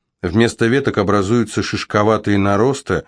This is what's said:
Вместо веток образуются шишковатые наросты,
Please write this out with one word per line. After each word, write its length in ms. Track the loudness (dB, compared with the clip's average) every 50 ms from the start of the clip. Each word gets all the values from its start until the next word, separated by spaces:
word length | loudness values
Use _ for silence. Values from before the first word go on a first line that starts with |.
| _ _ _ _ -8
Вместо 420 | -2 2 2 2 2 0 0 0
веток 320 | 0 0 0 0 -2 -2
образуются 640 | -2 0 0 0 0 0 0 0 0 0 -2 -4 -6
шишковатые 800 | -4 -4 -6 -8 -8 -2 0 0 2 2 2 0 0 0 2 2
наросты, 640 | 2 2 2 2 2 0 0 -4 -4 -4 -4 -4 -4